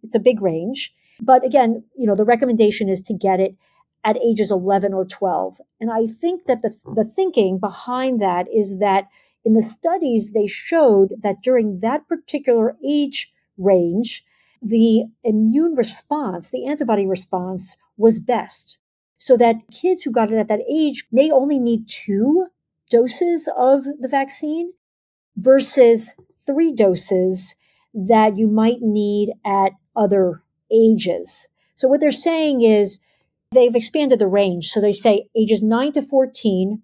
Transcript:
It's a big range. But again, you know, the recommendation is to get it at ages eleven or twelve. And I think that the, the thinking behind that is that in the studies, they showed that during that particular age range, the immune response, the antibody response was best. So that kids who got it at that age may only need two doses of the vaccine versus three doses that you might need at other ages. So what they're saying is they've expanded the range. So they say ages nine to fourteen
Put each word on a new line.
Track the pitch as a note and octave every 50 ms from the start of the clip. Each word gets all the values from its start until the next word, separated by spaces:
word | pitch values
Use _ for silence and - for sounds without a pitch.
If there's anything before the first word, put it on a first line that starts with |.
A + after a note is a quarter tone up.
| -
It's | A3 -
a | A3+
big | A3 B3 B3 G#3
range. | G3 F3+ E3 D#3+ E3+ G#3 C4+ C#4 - - _ _ _ _ _ _
But | - - C4 B3+ C4
again, | B3+ A3+ C#4 B3 A3+ A#3 A#3 - _ _
you | C4+ B3+
know, | G#3+ G3+
the | F#3+ G#3+
recommendation | G#3+ A#3+ A3+ C4+ B3+ A#3 A3 A3+ G#3 G#3+ - A3 F#3+
is | F#3+ F#3
to | F#3+ - A3
get | F3 - G3 F#3+ F#3
it | F#3+ F#3+ F#3+ _ _ _ _ _ _ _ _ _ _
at | G#3+ A3 A3
ages | - A#3 A3+ G#3 G#3 G3
eleven | G#3 F#3 F3+ G3 G3 G3 F#3+ G3+
or | G3 F#3+ F#3
twelve. | F#3+ - - G3+ F#3 E3+ D3+ - F#3 F#3+ - - _ _ _
And | A3 A3+
I | A3+ A3+ A3+
think | A3 A3 - - E4+ F#4 F4 -
that | - B3+ A3+
the, | A#3 A3+ A3 - _ - -
the | G#3+ A3
thinking | A3+ _ - F#4+ F#4+ - B3 G3+ F#3 F#3 F#3+
behind | F#3+ G3+ F3+ - - - B3 B3+ C4 C4 B3+ A3+
that | G#3 F#3+ F3 F3 F3+ -
is | - A3+ G#3 F#3+ G3 F#3
that | G#3 G3+ F#3+ G3+ G3 _ _ _ _ _ _ _ _
in | A3+ A3
the | A3
studies, | G#3+ A3 - - - A3+ - - E4+ C4+ A#3 A3+ A3 -
they | G#3 A3 G#3
showed | G3+ - - - - E4+ E4 D4+ B3 G#3 G3 G3 F#3+ - -
that | - G3+ G3 -
during | - B3+ B3+ B3 A3+ G#3+ G3 F3+
that | G3 A3 C4 D4+ _ _
particular | E4+ E4 _ - - C#4+ C#4+ - A#3+ A#3 A3 A#3 - _ -
age | C#4 D4 D4 D4 C#4 - - - _ _ _ _ _ _
range, | - F#3 G3 F#3+ F3+ F3 E3+ E3+ G3+ A#3+ A3+ - - _ _ _ _ _ _ _ _
the | - G#3+ A3+ A3+ A3 A3+ A3 A3+ A3+ - _ _
immune | _ A#3+ G#3+ G#3+ A3 A3 A#3 C#4+ D#4+ E4+ D#4+
response, | C4 A3+ A3+ - - - _ D4 D4+ C#4+ G#3+ F3 F3 - -
the | - B3+ B3
antibody | C4 D4+ D4 D4 A3+ A3 G3+ G3+
response | F#3+ F#3+ F3+ F#3 _ - F#3 F3+ F#3 F#3+ F#3 F#3+ - - _ _ _ _
was | - G#3 A3+ A3 A3
best. | - - A#3+ G#3+ - - - - - - - _ _ _ _ _ _ _ _
So | _ - - C4
that | A3+ A#3+ A#3 A3+ A3+ _ _
kids | - - - F4+ F#4 F4
who | - C#4
got | A3+ A#3+ A3 G#3
it | A3 A3
at | G#3+ G#3+
that | G#3+ G#3+ B3+ -
age | C#4 D#4+ D#4 D4 A#3 - - _
may | - B3 C#4+ D#4
only | D4+ C4 C4 C#4+ D4 C4+
need | B3 A#3 A#3 A3 A3+ -
two | - - - - G3 G3 G#3+ C4 D#4 F4+ F#4 - _ _ _ _ _ _ _ _
doses | - A#3 A#3+ B3 B3 - F4+ F4 E4+ E4 E4 D#4 -
of | - B3 C4 C#4 C#4+ C#4
the | C#4 C#4+ D4 B3 B3+
vaccine | C#4+ C#4 C4+ C4+ - - - D4+ D4+ E4 F4 F4 F#4 _ _ _ _ _ _ _ _ _ _ _ _
versus | G#3+ F3+ B3+ C4+ C#4 C4 - - C#4 B3+ A#3 A#3 A3+ A3+ - - _ - _ _ _ _
three | - C#4 C#4+ E4 E4
doses | C4+ A3 G#3+ F#3+ F3+ F3+ - - G3+ F#3 F3+ F#3 F#3+ F#3 F#3 - - _ _ _ _ _ _ _ _
that | A3 F#3+ G3 A3+ A3 G#3+ A3 G#3
you | F#3+ A3 G#3+
might | G#3 A3 A3 A3+ A#3+ A#3+
need | A#3 A3 G#3 G#3 G#3 G#3 G#3 G#3 G#3 G#3 - _ _
at | G#3 G3 G3 G3 G3 F#3+ _ _ _ _
other | A#3+ G#3+ G3+ G3+ G3 F#3 F3+ E3 - _ _ _ _ _ _
ages. | A3 A3+ A3+ A3 A3 F#3 - F#3 E3+ F3 E3+ - - - - _ _ _ _ _ _
So | - - C4
what | C4+ D4
they're | D#4 D4
saying | B3 - - E4 E4 D#4+ D#4 D4+ C#4+ B3+
is | A#3 A3 G#3+ G#3 G#3 F#3+ - - _ _ _ _ _ _ _ _ _ _
they've | - B3+ A#3+ B3 A#3
expanded | B3 A3+ - - D#4 D4 C4+ C4 G#3
the | G#3
range. | F#3+ F#3 G3+ G3+ F#3+ F3 F3 D#3+ -
So | - A3
they | G3+ G#3
say | G3 G3 - A#3 G#3 G3+ - _ _
ages | A#3 A3 G#3 A3 G3+
nine | G#3+ G#3+ A3+ A#3+ C4 D4+
to | C#4+ D4+
fourteen | C#4 - C#4+ C4+ C4 C4 - - - A3 F#3+ F#3 F#3 G3 G#3+ A3